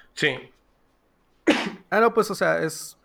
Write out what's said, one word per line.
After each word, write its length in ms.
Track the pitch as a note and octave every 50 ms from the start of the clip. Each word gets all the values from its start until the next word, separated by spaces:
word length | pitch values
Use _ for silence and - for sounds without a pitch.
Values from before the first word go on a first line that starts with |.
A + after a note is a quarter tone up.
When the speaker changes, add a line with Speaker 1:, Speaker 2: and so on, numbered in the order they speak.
| - _ _
Speaker 1:
sí. 220 | - - D3 C3+ B2+ - - _ _ _ _ _ _ _ _ _ _ _ _ _ _ _ _ _ _ _ - - A#3+ - - - - - _
Speaker 2:
Ah, 100 | - G#3
no, 140 | A3+ A#3 A3+
pues, 160 | A3+ G#3 -
o 60 | G3
sea, 260 | - F#3+ E3 D#3+ E3
es 380 | D#3+ D#3+ D3+ - - - - _ _